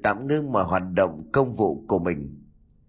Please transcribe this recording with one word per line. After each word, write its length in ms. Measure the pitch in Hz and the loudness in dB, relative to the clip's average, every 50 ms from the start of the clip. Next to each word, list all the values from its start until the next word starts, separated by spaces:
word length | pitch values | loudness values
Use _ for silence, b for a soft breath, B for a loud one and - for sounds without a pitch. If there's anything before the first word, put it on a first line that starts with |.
tạm 240 | - 104 101 107 135 | 0 0 0 0 -2
ngưng 260 | 139 151 156 147 135 | -2 -2 -2 -2 0
mọi 120 | 117 101 90 | 0 0 2
hoạt 180 | 85 92 92 90 92 90 | 2 0 -2 -2 0 2
động 360 | 98 95 87 78 78 78 - | 2 2 2 0 -8 -10 -2
công 200 | - 139 135 123 | 0 2 2 2
vụ 320 | 107 101 104 87 71 71 - - | 2 0 0 0 0 -2 -4 -2
của 100 | 101 87 | -2 0
mình. 440 | 85 87 82 73 71 71 71 71 - - _ - _ _ _ _ _ | 0 0 -4 -4 -6 -12 -14 -16 -20 -20 _ -20 _ _ _ _ _